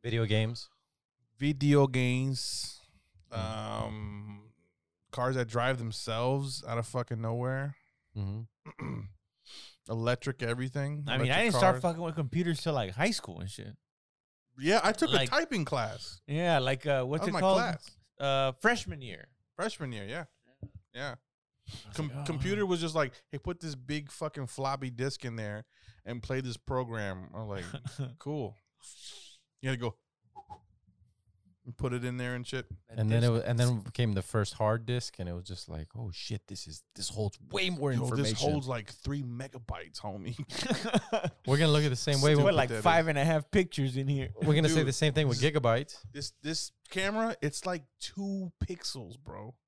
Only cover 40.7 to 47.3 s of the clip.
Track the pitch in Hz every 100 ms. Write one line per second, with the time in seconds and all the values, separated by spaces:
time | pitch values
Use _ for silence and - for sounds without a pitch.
40.7 | - 226 226 - 220 180 - - 143 160
41.7 | 151 151 127 - 139 147 147 143 156 127
42.7 | 113 170 165 160 147 156 156 - 202 185
43.7 | - 135 127 135 139 131 - 156 151 160
44.7 | 160 143 131 156 143 143 113 147 151 120
45.7 | 117 147 - 104 143 139 _ 147 165 -
46.7 | _ - 185 196 214 226